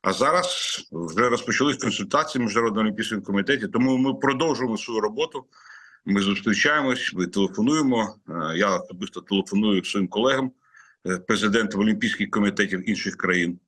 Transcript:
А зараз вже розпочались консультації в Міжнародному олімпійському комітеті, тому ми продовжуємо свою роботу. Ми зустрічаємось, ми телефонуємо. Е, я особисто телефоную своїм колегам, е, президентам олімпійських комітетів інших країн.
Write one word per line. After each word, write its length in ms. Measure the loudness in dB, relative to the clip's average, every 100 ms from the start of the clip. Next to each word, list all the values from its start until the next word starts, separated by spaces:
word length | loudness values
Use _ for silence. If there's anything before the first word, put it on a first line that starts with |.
А 100 | 0
зараз 680 | 2 4 4 0 -4 -4 -6 -8
вже 360 | -10 -4 0 2
розпочались 480 | 2 0 0 2 2
консультації 640 | -2 -4 0 0 0 -2
в 20 | 0
Міжнародному 400 | 2 2 2 0
олімпійському 360 | 0 -4 -4
комітеті, 460 | -2 -2 0 -2 0
тому 280 | 2 4 4
ми 180 | 2
продовжуємо 640 | 2 0 2 0 0 -2 -4
свою 220 | -2 -2
роботу. 440 | -2 -2 -4 -6 -16 -20 -20 -20 -20 -14
Ми 160 | -2 0
зустрічаємось, 920 | 2 0 0 2 2 2 0 -2 -4
ми 120 | -4 -2
телефонуємо. 920 | 0 0 2 2 2 2 2 -2 -6 -12
Е, 40 | -6 -4 0
я 200 | 0 0
особисто 440 | -6 -10 -10 -10
телефоную 640 | -2 -2 0 0 2 2
своїм 240 | 0 -2 -2
колегам, 440 | 2 2 2 -2 _ _ -20 -20 _ -4
е, 100 | -4
президентам 640 | -2 0 2 2 0 2
олімпійських 500 | 2 2 -2 -2 -2
комітетів 600 | 2 0 2 -2 -2 -2
інших 260 | -4 -4 -4
країн. 420 | 0 0 0 -4